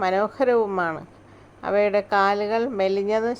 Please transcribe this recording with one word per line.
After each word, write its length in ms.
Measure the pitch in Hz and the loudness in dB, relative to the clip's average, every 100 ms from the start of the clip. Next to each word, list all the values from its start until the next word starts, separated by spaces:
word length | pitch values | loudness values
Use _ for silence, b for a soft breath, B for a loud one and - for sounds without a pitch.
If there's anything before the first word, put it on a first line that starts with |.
മനോഹരവുമാണ്. 1000 | 185 185 208 - 262 240 214 190 170 160 - B B B B B | -2 0 -2 0 2 2 2 -2 -4 -4 -12 B B B B B
അവയുടെ 360 | 180 202 208 202 202 | -2 2 2 0 0
കാലുകൾ 500 | 202 196 202 208 226 240 214 | 2 2 0 -2 -2 -2 -2
മെലിഞ്ഞതും 560 | 190 196 202 214 226 240 | 0 0 0 0 -2 -4